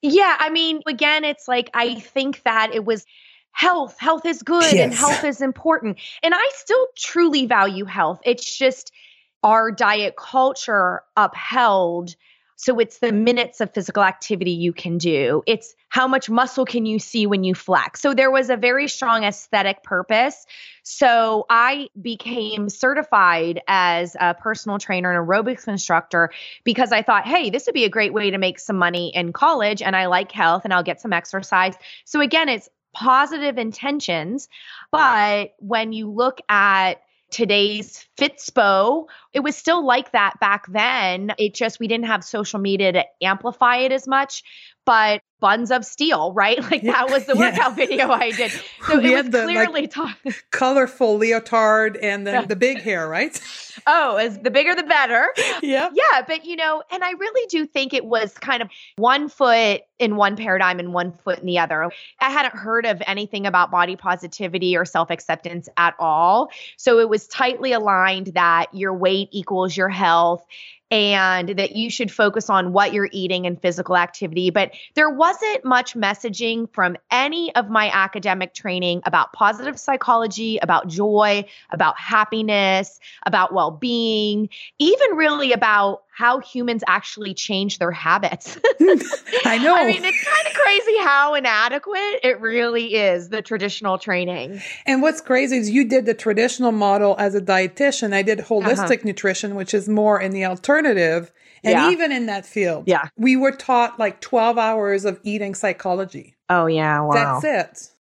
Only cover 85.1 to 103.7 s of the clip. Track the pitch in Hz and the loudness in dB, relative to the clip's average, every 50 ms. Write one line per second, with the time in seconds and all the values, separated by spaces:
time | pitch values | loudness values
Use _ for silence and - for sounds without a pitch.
85.1 | 392 311 320 302 294 294 285 262 240 220 240 220 214 208 202 202 196 196 _ _ | 2 2 2 2 2 0 0 0 0 2 2 2 4 4 2 2 -2 -4 _ _
86.1 | _ - 226 240 247 269 254 - - 254 247 240 233 226 196 - 180 190 - - | _ 0 0 2 2 0 -4 -8 -8 -6 -4 -2 -4 -4 0 0 0 0 -2 -6
87.1 | - 214 214 196 190 - - - 202 190 196 202 - - 180 170 175 160 156 160 | -14 -12 -10 -10 -8 -8 -6 -4 -4 -2 -2 -4 -4 -2 -4 -4 -4 -4 0 0
88.1 | 170 202 202 170 160 - - - - - - 466 523 - 311 381 381 269 - - | 0 2 0 -2 -4 -6 -12 -16 -18 -2 0 0 2 4 6 6 6 4 2 -4
89.1 | - - - - - 494 508 254 226 226 247 311 359 359 311 233 349 359 349 370 | -8 -10 -8 -4 -4 -2 0 0 0 2 4 4 4 4 4 2 0 0 -2 -2
90.1 | 392 - - 571 605 622 622 622 - - - 403 403 403 403 427 440 440 381 330 | -2 -2 -2 0 0 0 0 0 0 2 2 4 4 2 2 2 0 2 2 2
91.1 | 285 277 285 294 302 285 262 247 220 214 220 269 254 285 - 392 415 381 403 415 | 4 4 2 2 0 0 0 0 2 2 0 0 -2 -4 -6 -6 -6 -4 -4 -4
92.1 | 415 508 - 254 254 196 220 226 226 240 240 233 233 233 233 233 202 220 208 196 | -4 -2 0 0 0 0 -2 -4 -2 0 0 0 -2 -2 -4 -2 -2 0 2 2
93.1 | 180 175 175 175 208 220 - - 226 208 190 202 196 - 220 202 190 185 - 214 | 2 0 -4 -6 -8 -8 -6 -6 -6 -4 -4 -4 -6 -4 -4 -2 -4 -2 -2 -4
94.1 | 190 180 180 175 180 160 120 139 196 196 - - - - - - 269 262 262 311 | -2 -2 -2 -4 -6 -6 -8 -10 -12 -14 -14 -16 -16 -10 -2 -2 0 2 2 0
95.1 | 311 320 - - 254 254 277 262 262 254 220 208 208 269 277 220 247 262 233 214 | 0 -2 -2 0 0 2 2 0 0 -2 -2 2 2 2 2 4 2 2 2 2
96.1 | 247 240 - 226 208 196 233 254 247 - 254 240 220 214 208 202 196 202 208 202 | -2 -2 -2 -2 0 2 0 0 0 -2 -2 0 0 2 2 2 2 4 4 2
97.1 | 196 196 202 202 190 202 185 185 190 185 190 180 185 - 285 277 269 - 240 214 | 2 2 0 0 0 -2 0 2 2 2 2 0 0 0 0 0 2 0 -4 -2
98.1 | 196 196 196 202 220 208 - - 226 214 196 214 247 202 196 175 262 220 - 214 | 0 0 0 0 0 -2 -2 -2 -2 0 2 2 0 2 2 0 0 0 0 -6
99.1 | 190 - - 196 190 - - 208 202 202 190 190 - 208 190 196 214 214 214 214 | -6 -2 -2 -2 -2 -2 -6 -8 -6 -8 -6 -2 -2 -2 0 0 0 2 4 4
100.1 | 208 196 190 190 190 196 190 185 185 180 - - 285 311 302 294 226 190 170 160 | 2 2 0 -2 -4 -4 -4 -4 -4 -6 0 0 2 2 4 2 2 2 2 2
101.1 | 160 170 170 - _ _ _ _ _ _ - 214 - - 302 330 359 320 330 311 | 0 -2 -4 -6 _ _ _ _ _ _ 0 2 2 4 4 4 2 2 0 -2
102.1 | 285 254 240 220 202 196 190 - - 214 196 175 165 151 - - 180 151 143 - | -2 -2 -4 -4 -4 -6 -8 -8 -4 -2 0 0 -2 -2 0 0 2 2 0 -4
103.1 | _ - 220 254 262 262 262 269 269 269 - - | _ -2 2 2 4 4 2 0 0 -2 -2 2